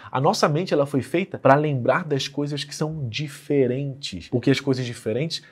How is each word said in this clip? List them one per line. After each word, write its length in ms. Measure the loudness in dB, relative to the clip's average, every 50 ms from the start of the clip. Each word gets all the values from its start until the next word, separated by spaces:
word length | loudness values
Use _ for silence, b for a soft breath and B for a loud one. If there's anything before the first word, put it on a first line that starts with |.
| B B
a 120 | -2 0
nossa 260 | 2 2 2 2 2
mente, 260 | 0 2 0 0 0 2
ela 120 | 2 2
foi 160 | 2 0 -2
feita 360 | -2 0 -2 -2 -2 -4 -2
pra 180 | 4 6 6 6
lembrar 500 | 6 4 2 -2 0 2 2 0 0 0
das 220 | -2 -4 -4 -4
coisas 360 | -4 -4 -4 -4 -4 -4 -6 -8
que 100 | -8 -6
são 360 | -6 -4 -4 -4 -6 -6 -6
diferentes, 1200 | -6 -6 -6 -8 -10 -10 -4 0 2 4 4 4 2 -2 -4 -6 -8 -10 -10 -10 -10 -12 -6 -4
porque 220 | -4 0 2 2
as 80 | 2 2
coisas 240 | 2 0 0 0 -2
diferentes 580 | -6 -8 -8 -6 -4 -2 -2 -2 -4 -6 B B B